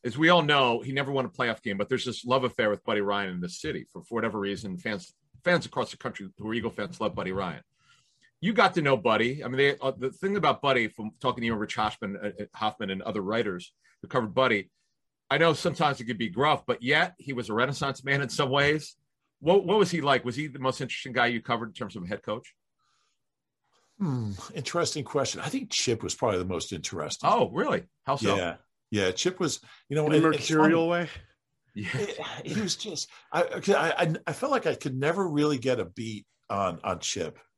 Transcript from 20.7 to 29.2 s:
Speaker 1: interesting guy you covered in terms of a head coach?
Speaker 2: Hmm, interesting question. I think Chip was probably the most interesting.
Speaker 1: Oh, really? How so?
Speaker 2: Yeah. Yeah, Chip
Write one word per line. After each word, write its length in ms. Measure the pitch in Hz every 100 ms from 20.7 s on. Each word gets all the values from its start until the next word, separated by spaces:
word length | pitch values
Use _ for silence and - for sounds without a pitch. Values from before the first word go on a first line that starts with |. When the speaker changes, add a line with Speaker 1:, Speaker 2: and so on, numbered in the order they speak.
| -
Speaker 1:
interesting 320 | 131 - 135
guy 140 | 120 120
you 140 | 117
covered 260 | - 117 110
in 60 |
terms 220 | - 104 101
of 80 |
a 40 | 90
head 160 | 101
coach? 300 | - 110 - _ _ _ _ _ _ _ _ _ _ _ _ _ _ _
Speaker 2:
Hmm, 320 | 185 127 107 92 - 175
interesting 480 | 123 170 156 156
question. 380 | 123 143 131 -
I 80 | -
think 200 | 269 240
Chip 320 | - - 113
was 140 | 92 -
probably 240 | 120 92
the 60 | 90
most 280 | 87 -
interesting. 560 | 85 - 87 76 - 147
Speaker 1:
Oh, 200 | 233 180
really? 320 | 127 285 208 - _ -
How 100 | 139
so? 200 | 104 98
Speaker 2:
Yeah. 200 | 87 78 _ _ _
Yeah, 220 | 104 92
Chip 280 | -